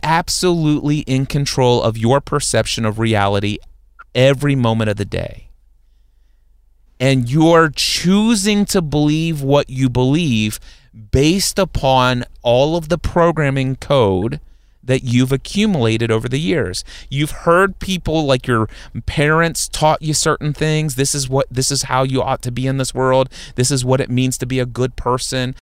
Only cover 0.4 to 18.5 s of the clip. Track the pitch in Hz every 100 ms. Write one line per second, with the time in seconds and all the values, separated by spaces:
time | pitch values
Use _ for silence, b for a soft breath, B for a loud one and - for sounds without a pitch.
0.4 | 185 170 151 151 147 151 - 131 135 147
1.4 | 139 - 127 120 113 113 113 139 - 143
2.4 | - 113 110 - 110 107 113 107 101 101
3.4 | 101 107 - - _ - - 120 135 135
4.4 | 147 139 117 113 107 104 101 87 87 -
5.4 | - - _ _ _ _ _ _ _ _
6.4 | _ _ _ _ _ - 131 135 120 147
7.4 | 160 170 160 - - - 175 196 220 226
8.4 | 196 208 202 196 156 147 151 156 165 156
9.4 | 135 143 - 131 131 123 127 151 165 113
10.4 | 107 - b b b 110 107 131 151 190
11.4 | - - 185 - 139 131 127 123 120 -
12.4 | 120 123 147 170 156 170 - 175 170 156
13.4 | 143 135 131 135 - 143 104 92 110 151
14.4 | - - _ _ - 131 127 120 127 135
15.4 | - 196 214 170 113 113 117 113 123 131
16.4 | 175 175 90 90 - B B 135 147 -
17.4 | - 175 196 - - 185 - 160 147 131
18.4 | -